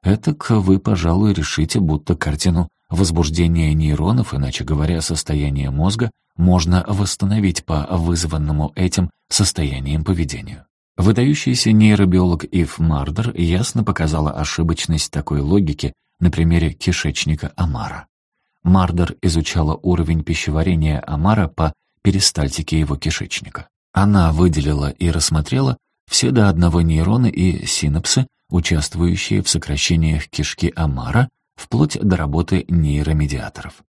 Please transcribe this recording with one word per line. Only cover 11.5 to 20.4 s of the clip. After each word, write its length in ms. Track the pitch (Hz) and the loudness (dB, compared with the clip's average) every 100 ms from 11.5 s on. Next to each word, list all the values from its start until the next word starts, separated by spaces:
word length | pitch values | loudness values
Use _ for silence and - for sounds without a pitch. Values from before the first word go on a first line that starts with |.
| 123 107 | 0 4
нейробиолог 720 | 107 107 104 95 90 90 85 | 6 6 6 4 4 2 0
Ив 340 | - 92 78 - | -2 -2 -2 0
Мардер 560 | 82 76 69 82 117 - | 0 0 -2 -4 -4 -2
ясно 480 | 85 92 117 117 | 0 0 0 -2
показала 480 | 104 - 80 78 76 | -2 0 0 0 -2
ошибочность 800 | - 76 - 82 82 - 80 - | -2 -6 -2 -2 -2 -2 -2 -2
такой 300 | 73 - 73 | -6 -4 -2
логики 520 | 71 101 151 - 69 - _ _ | 2 2 2 -2 -6 -8 _ _
на 100 | 87 | 0
примере 420 | - 82 85 82 | 2 2 4 2
кишечника 800 | - - 87 76 73 - 78 - - | -2 -4 -2 -4 -4 -4 -4 -6 -4
омара. 500 | 87 65 - - - _ _ _ _ _ | -4 -2 -8 -10 -16 _ _ _ _ _
Мардер 540 | 85 95 87 85 87 - | 2 4 4 0 -2 -2
изучала 560 | 95 82 73 87 78 78 | -2 0 -2 0 0 0
уровень 420 | 95 87 80 80 | 0 0 0 -2
пищеварения 760 | 76 80 | -2 -4